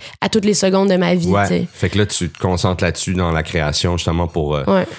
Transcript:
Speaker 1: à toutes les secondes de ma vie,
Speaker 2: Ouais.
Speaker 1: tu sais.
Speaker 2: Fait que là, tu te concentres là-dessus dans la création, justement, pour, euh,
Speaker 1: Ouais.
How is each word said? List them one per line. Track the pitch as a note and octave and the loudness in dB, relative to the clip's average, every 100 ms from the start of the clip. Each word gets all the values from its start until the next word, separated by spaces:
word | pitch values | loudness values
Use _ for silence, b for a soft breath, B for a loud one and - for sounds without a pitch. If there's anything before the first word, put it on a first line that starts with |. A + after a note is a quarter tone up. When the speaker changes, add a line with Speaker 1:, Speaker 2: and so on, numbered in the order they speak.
| B B | B B
Speaker 1:
à | - | 0
toutes | A3 G3+ | 2 2
les | |
secondes | G3 F#3+ F#3+ G3 | 2 2 2 2
de | F#3 | 2
ma | F3 F3+ | 2 0
vie, | F3 | 2
Speaker 2:
Ouais. | G2+ | 2
Speaker 1:
tu | G2+ | 2
sais. | F3 F3 | 0 -2
Speaker 2:
Fait | - F#2 | -2 -2
que | G2+ | 2
là, | G2+ | 2
tu | - E2+ | 0 -2
te | - | -2
concentres | F#2+ F2+ G2 F2+ | -2 0 0 0
là-dessus | F2+ - - | -2 -2 -2
dans | F#2 F2 | 0 0
la | D#2+ | 0
création, | D#2 E2+ D2+ D2 F2+ F2 | -2 -2 -2 0 0 -2
justement, | F2+ E2 E2+ | -2 -2 -2
pour, | E2+ D2+ D2 | -2 -2 -2
euh, | C2 | 0
Speaker 1:
Ouais. | F#3+ - | 0 -2